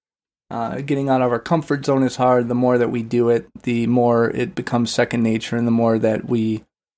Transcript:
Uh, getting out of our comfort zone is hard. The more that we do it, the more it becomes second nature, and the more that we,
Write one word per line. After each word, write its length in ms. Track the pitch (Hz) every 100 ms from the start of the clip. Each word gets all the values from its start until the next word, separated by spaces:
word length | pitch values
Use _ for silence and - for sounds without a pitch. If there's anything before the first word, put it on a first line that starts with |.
| _ _ _ _ -
Uh, 300 | 113 113 127
getting 260 | 143 139 139
out 120 | 131
of 120 | 127
our 80 | 120
comfort 440 | - 165 - 139
zone 200 | 135 135
is 100 | 131
hard. 320 | - 127 123 120
The 80 |
more 240 | 123 127 123
that 140 | 117
we 100 | 120
do 260 | 113 120 117
it, 200 | 117 - -
the 240 | - 117 117
more 420 | 123 120 117 117
it 240 | - 117
becomes 380 | - - 120 113
second 320 | - 120 120
nature, 320 | 113 110 - 120
and 100 | 117
the 60 |
more 260 | 117 117 113
that 280 | 113 110 -
we, 360 | 120 110 110 - _ _